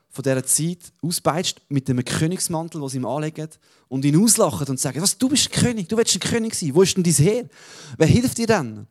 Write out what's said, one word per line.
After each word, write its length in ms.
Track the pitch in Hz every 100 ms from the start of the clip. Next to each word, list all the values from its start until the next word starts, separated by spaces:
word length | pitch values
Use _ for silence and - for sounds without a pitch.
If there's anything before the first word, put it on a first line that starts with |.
| _
von 140 | -
dieser 200 | 131 131
Zeit, 500 | 127 - 156 175 - _
auspeitscht 600 | 165 175 160 147 185 - _
mit 180 | 143 131
dem 160 | 127
Königsmantel, 800 | 123 - 160 180 - 160 170 165
den 80 | 139
sie 80 | 131
ihm 80 | 120
anlegen, 440 | 139 156 160 156 - _ _ _
und 180 | 135 143
ihn 100 | 151
auslachen 440 | 226 214 190 135 143
und 120 | 131
sagen, 220 | 143 127
was, 160 | 190 -
du 100 | 262
bist 200 | 269 -
ein 140 | -
König, 260 | 247 226 180
du 100 | 220
willst 180 | 226 185
ein 40 |
König 360 | - 233 226 -
sein, 180 | 156
wo 100 | 135
ist 120 | 196 -
denn 80 |
dein 100 | 175
Heer? 360 | 160 156 233 151 - - - 151 127
Wer 100 | 156
hilft 300 | 233 247 -
dir 100 | 226
denn? 400 | 220 123 107 110